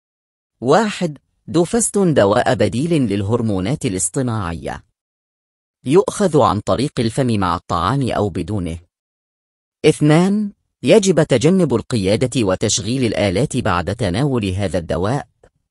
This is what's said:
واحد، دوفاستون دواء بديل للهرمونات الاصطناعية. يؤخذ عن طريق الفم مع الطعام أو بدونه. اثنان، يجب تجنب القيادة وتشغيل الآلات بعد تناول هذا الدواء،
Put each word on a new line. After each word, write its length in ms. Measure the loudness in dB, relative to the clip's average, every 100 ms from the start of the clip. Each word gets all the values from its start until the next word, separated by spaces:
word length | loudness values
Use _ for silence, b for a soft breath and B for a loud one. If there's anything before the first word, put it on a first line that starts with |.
| _ _ _ _ _ _
واحد، 560 | 2 2 2 -2 -6 -6 _ _ -4
دوفاستون 640 | 0 0 0 -2 0 2
دواء 400 | 4 4 4 2
بديل 480 | 0 0 0 -2 0
للهرمونات 840 | 0 -2 -2 -2 -2 -2 -4 -4 -4
الاصطناعية. 1000 | -4 -4 -4 -4 -4 -6 -8 -10 -12 -14 _ _ _ _ _ _ _ _ _ 0
يؤخذ 560 | 2 2 -2 0 2
عن 180 | 2 2
طريق 400 | -2 -2 -2 -4
الفم 400 | -4 -2 -2 0
مع 160 | -2 -2
الطعام 540 | -4 -4 -2 -2 -2
أو 180 | -2 -4
بدونه. 500 | -4 -6 -6 -6 -8 -14 _ _ _ _ _ _ _ _ _ 0
اثنان، 680 | 2 4 4 4 0 -4 -10 _ _
يجب 400 | 4 4 4 2
تجنب 520 | 2 2 4 2 2 0
القيادة 680 | -2 -2 0 0 0 0
وتشغيل 640 | 0 0 0 -2 -2 -2 -2
الآلات 520 | 0 0 0 -2 -2
بعد 380 | 0 0 -2 -2
تناول 500 | -2 0 0 0 -2
هذا 320 | -2 -2 -4
الدواء، 500 | -4 -4 -2 -4 -6 _ _ _ _